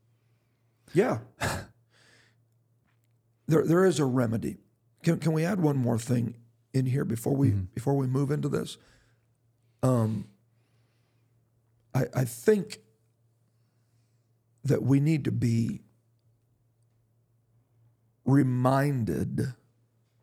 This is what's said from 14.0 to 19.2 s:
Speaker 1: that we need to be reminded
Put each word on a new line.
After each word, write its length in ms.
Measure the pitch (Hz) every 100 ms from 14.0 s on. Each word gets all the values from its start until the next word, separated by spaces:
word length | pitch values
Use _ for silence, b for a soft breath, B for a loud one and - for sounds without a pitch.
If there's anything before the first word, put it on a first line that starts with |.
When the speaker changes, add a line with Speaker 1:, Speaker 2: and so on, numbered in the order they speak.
| _ _ _ _ _ _
Speaker 1:
that 180 | 131 113
we 160 | 123 139
need 260 | 147 160 -
to 40 |
be 500 | 117 120 117 113 - - _ _ _ _ _ _ _ _ _ _ _ _ _ _ _ _ _ _ _ _ _ _ _
reminded 1300 | - 139 131 123 127 135 147 135 107 71